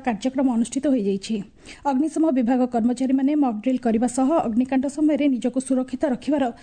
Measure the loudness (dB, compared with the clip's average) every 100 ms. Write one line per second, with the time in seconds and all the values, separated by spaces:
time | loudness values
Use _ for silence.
0 | -2 -2 -2 0 0 0 -2 -2 0 0
1 | 0 -2 -4 -6 -6 -16 -20 -6 -2 0
2 | 0 2 2 2 2 2 0 0 0 0
3 | 0 2 2 2 0 0 -2 0 2 2
4 | 0 0 2 2 0 0 0 0 -2 0
5 | 2 2 2 2 -2 -4 -2 -2 -2 -2
6 | -2 -2 -2 0 0 -4